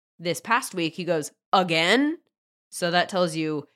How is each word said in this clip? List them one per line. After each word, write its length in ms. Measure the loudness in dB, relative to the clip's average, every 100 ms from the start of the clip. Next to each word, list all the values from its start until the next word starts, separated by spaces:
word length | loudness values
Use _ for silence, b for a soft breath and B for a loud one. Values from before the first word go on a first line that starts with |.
| _ -8
this 240 | -6 -6
past 320 | -2 -2 -2
week, 220 | -4 -4 -4
he 80 |
goes, 280 | -2 -2 -4 -12 _
"Again?" 640 | 2 2 2 4 4 2 -2 _ _ _ _ _
So 200 | -6 0
that 180 | 0 2
tells 260 | 0 0
you 320 | 0 -4 -4 -8